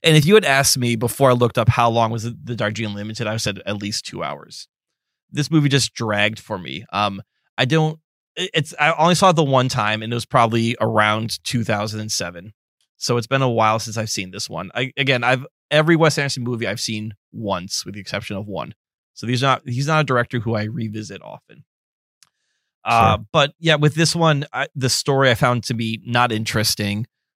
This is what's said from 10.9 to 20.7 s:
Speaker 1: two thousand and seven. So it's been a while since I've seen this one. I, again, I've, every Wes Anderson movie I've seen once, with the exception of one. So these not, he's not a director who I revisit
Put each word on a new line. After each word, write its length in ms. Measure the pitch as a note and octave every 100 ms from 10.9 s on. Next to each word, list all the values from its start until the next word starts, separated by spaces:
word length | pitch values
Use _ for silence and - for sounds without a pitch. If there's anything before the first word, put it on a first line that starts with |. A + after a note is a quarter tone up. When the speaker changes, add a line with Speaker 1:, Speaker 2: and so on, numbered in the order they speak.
| A2 G#2+ G#2+ A2+ -
Speaker 1:
two 200 | - A#2+
thousand 360 | A2+ G#2 G#2+ G#2+
and 100 | G#2+
seven. 440 | - F2 F2+ G#2 - _ _ _ _
So 220 | - A#2+
it's 80 | A2+
been 160 | C3+
a 80 | C3
while 280 | A2+ A2 A2
since 200 | A2+ A2
I've 100 | A2
seen 220 | - F#2
this 180 | F#2+ -
one. 220 | D#2+ F#2
I, 160 | A#2+ C3 -
again, 260 | C3+ B2
I've, 220 | A#2+ B2+ C#3+ _ _
every 260 | D3+ D#3 E3
Wes 200 | D#3+ -
Anderson 280 | C#3 C3+
movie 220 | A#2+ A#2 G#2+
I've 140 | A2
seen 320 | - G#2+ G#2+ G#2 _
once, 540 | A2 G#2 F#2 F#2+ -
with 80 | -
the 60 | G2+
exception 360 | F#2 G#2 - G2
of 80 | G#2
one. 280 | F#2 A#1 - _ _ _
So 140 | - A2
these 160 | B2
not, 260 | C#3 C3 C#3
he's 180 | B2 C#3
not 140 | D#3
a 40 |
director 360 | C#3 B2 A#2+ A#2+
who 140 | A2+
I 80 | A2
revisit 580 | G#2+